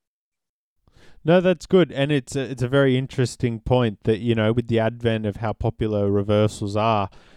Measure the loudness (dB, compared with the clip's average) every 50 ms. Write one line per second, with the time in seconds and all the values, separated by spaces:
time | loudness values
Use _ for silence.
0 | _ _ _ _ _ _ _ _ _ _ _ _ _ _ _ _ _ _ _ _
1 | -20 -20 -20 -8 0 2 2 4 4 2 0 0 -2 2 4 4 4 2 0 -4
2 | -2 0 0 -2 -2 -4 -6 -6 -6 -6 -6 -6 -4 0 2 2 4 4 2 0
3 | -2 -4 -2 -2 -2 -2 -2 -4 -4 -4 -4 -4 -2 0 2 2 2 0 -2 -4
4 | -2 -2 0 0 0 0 0 2 2 0 0 0 -2 0 0 0 0 0 -4 -2
5 | -2 -2 -2 -2 -4 -6 -6 -6 -6 -6 -6 -4 -4 -4 -4 -2 -4 -2 -2 0
6 | 0 0 0 0 0 2 2 2 2 2 0 -4 -8 -6 -4 -2 0 0 0 0
7 | -2 -4 -8 -16 _ _ -20